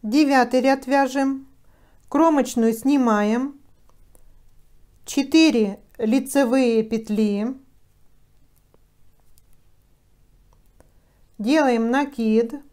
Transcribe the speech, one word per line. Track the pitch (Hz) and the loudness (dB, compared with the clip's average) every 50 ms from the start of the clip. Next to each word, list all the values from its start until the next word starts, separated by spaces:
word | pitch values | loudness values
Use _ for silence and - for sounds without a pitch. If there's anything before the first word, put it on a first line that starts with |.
Девятый | - 214 214 294 311 269 277 262 240 240 254 254 | -6 -2 0 2 2 4 4 2 2 2 0 0
ряд | 247 269 269 269 269 | 2 2 0 0 -2
вяжем. | 247 277 277 277 262 254 277 269 269 269 269 269 - - _ _ - _ _ _ _ _ _ _ - | -2 0 0 0 0 -2 -2 -2 -2 -4 -6 -10 -18 -20 _ _ -20 _ _ _ _ _ _ _ -4
Кромочную | - 285 320 330 311 285 247 262 - 240 226 226 220 | 0 2 2 4 4 2 0 -2 -2 0 0 0 0
снимаем. | 220 - 269 294 277 254 233 214 208 208 208 220 247 262 285 285 - - - - _ _ _ _ _ - _ _ - - - - - - - _ - - _ - - - _ _ _ - | 0 0 0 2 2 2 2 2 0 0 0 0 -2 -4 -6 -10 -16 -20 -20 -20 _ _ _ _ _ -20 _ _ -20 -20 -20 -20 -20 -20 -20 _ -20 -20 _ -20 -20 -20 _ _ _ -18
Четыре | - - 285 269 277 - 320 320 320 - 240 214 202 196 - - _ _ | -6 -4 -4 -4 0 2 4 4 4 2 2 -2 -2 -4 -10 -18 _ _
лицевые | - 233 220 226 277 277 269 - 277 277 226 240 269 254 240 226 220 220 | -6 -2 0 0 0 -2 -2 0 0 0 2 2 0 2 2 0 0 -2
петли. | 220 233 220 220 - 214 208 214 208 202 202 208 240 269 269 _ _ _ _ _ _ _ _ _ - _ _ _ _ _ _ - _ _ _ _ _ _ _ _ _ _ _ - - _ _ _ - - - _ _ - _ _ _ _ _ _ _ _ _ _ _ _ _ _ _ _ _ _ _ _ _ _ _ _ _ - _ _ _ _ _ _ _ _ _ _ | -2 -6 -8 -6 -6 -4 -2 -2 -2 -2 -4 -6 -8 -10 -12 _ _ _ _ _ _ _ _ _ -20 _ _ _ _ _ _ -20 _ _ _ _ _ _ _ _ _ _ _ -20 -20 _ _ _ -20 -20 -20 _ _ -20 _ _ _ _ _ _ _ _ _ _ _ _ _ _ _ _ _ _ _ _ _ _ _ _ _ -20 _ _ _ _ _ _ _ _ _ _
Делаем | - 208 226 294 320 285 262 240 226 226 233 | -8 -2 0 2 2 2 2 0 0 0 -2
накид. | 247 277 285 277 - - 226 220 220 220 233 233 294 285 - - | -2 -2 -2 -4 -6 -4 -2 0 2 2 0 -2 -6 -14 -16 -20